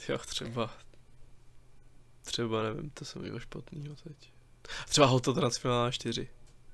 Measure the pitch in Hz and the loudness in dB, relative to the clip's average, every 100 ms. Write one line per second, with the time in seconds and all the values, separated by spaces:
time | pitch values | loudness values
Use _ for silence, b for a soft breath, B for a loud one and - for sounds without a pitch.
0 | - 139 - - - 120 113 - - - | -4 -2 -2 -6 -4 -4 -4 -6 -18 -20
1 | - - - - - - - - - - | -20 -18 -16 -18 -18 -20 -18 -20 -20 -20
2 | - - - - 117 110 107 110 151 - | -20 -16 -6 -2 0 2 0 -2 -8 -10
3 | 143 - 104 107 - - - 151 143 147 | -10 -8 -8 -8 -8 -10 -10 -10 -10 -12
4 | 160 147 - - - - - B B 151 | -14 -16 -20 -20 -20 -18 -10 B B 8
5 | 135 127 135 127 131 - 131 120 120 123 | 10 8 6 4 2 2 2 4 2 0
6 | 117 113 - - - - - | -2 -4 -6 -10 -18 -20 -18